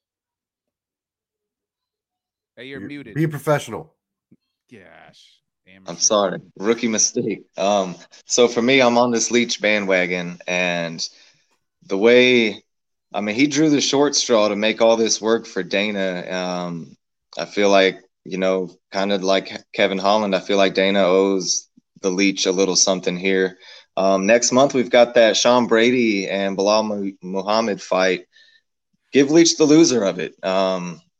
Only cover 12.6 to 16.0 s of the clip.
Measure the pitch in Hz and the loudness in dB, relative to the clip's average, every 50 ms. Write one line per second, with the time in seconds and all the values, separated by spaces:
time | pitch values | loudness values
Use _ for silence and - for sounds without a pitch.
12.6 | - _ _ _ _ _ _ _ _ _ - - 104 107 104 117 143 147 135 143 | -14 _ _ _ _ _ _ _ _ _ -10 -8 -6 -4 -2 -2 -2 0 0 0
13.6 | 160 156 147 135 117 - - 135 147 143 143 139 - - 120 107 104 104 104 101 | 2 2 2 0 0 0 0 0 0 0 0 -2 -2 0 2 2 2 0 0 -2
14.6 | 107 110 107 - 117 113 113 113 113 107 - - 104 110 113 113 113 - - 95 | -2 -2 0 2 2 4 4 2 2 0 -2 -2 -2 0 0 -2 -2 -4 -8 -8
15.6 | 90 87 101 98 104 107 104 98 | -6 -4 -2 -2 -2 -2 -2 -4